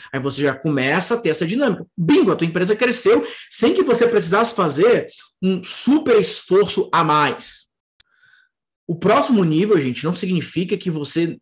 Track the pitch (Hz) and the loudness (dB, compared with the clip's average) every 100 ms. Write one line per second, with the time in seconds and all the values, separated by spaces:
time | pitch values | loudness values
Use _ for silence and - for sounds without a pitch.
0 | - 135 135 131 143 131 160 143 131 165 | -10 -6 -6 -2 -2 -2 -2 0 0 0
1 | 180 233 180 151 165 233 277 175 - - | -2 -2 -2 -2 -2 -2 -2 -2 -8 -6
2 | 165 294 285 262 165 175 185 214 254 240 | 2 4 4 2 -2 -2 -2 0 0 0
3 | 196 254 - - - - 240 370 359 233 | 2 2 0 -10 -16 -2 0 2 2 2
4 | 240 208 165 202 226 - 170 139 214 202 | 2 0 0 0 0 0 -2 2 4 2
5 | - - - - 185 185 180 - - 302 | 0 -14 -20 -6 -2 -2 -2 -2 2 2
6 | 302 220 185 - - 185 196 - - 160 | 4 2 2 -4 0 2 2 0 -2 0
7 | 156 151 143 110 - - - _ _ - | 2 2 2 -2 -10 -14 -20 _ _ -20
8 | - _ _ _ _ _ _ _ - 170 | -20 _ _ _ _ _ _ _ -10 -4
9 | 185 240 285 226 180 156 208 196 131 120 | 2 2 2 2 2 2 2 2 0 -4
10 | 156 180 190 180 120 - 180 196 185 156 | -6 -4 -2 -4 -4 -6 -4 -4 -4 -6
11 | 143 165 170 135 | -6 -4 -4 -6